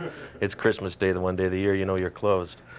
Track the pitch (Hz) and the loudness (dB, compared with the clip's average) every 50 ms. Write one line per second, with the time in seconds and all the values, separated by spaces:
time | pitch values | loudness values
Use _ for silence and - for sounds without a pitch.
0 | 165 165 - - - - - - - 101 - - - 113 107 - 98 92 85 - | -8 -10 -10 -12 -16 -16 -6 -4 -4 -4 -4 2 2 2 2 2 -2 -6 -4 0
1 | 101 95 92 90 90 92 90 92 92 92 90 92 98 101 98 98 98 95 95 95 | 2 2 2 2 0 0 0 2 0 0 2 2 2 2 2 2 2 0 0 0
2 | 92 90 - - - 104 101 95 90 85 - - - - - | 0 -2 -4 -2 2 2 2 2 0 -4 -8 -16 -18 -20 -18